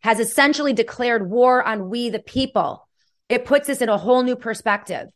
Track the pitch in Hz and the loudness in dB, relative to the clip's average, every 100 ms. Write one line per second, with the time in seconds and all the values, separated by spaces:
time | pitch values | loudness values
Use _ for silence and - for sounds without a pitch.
0 | 220 220 220 - 285 294 294 226 226 - | 0 0 0 2 2 2 0 0 -2 -2
1 | 240 233 185 226 247 254 247 214 185 233 | -2 -2 -2 2 4 4 0 -4 -6 -6
2 | 240 214 - 254 262 220 156 117 _ _ | -4 -6 -6 -4 -2 0 -2 -6 _ _
3 | _ _ _ 247 - 285 285 277 233 202 | _ _ _ -4 2 0 0 -4 0 0
4 | 180 254 247 247 226 208 - 208 - 160 | 2 2 2 -2 -6 -6 -2 -2 -4 -10
5 | 117 | -10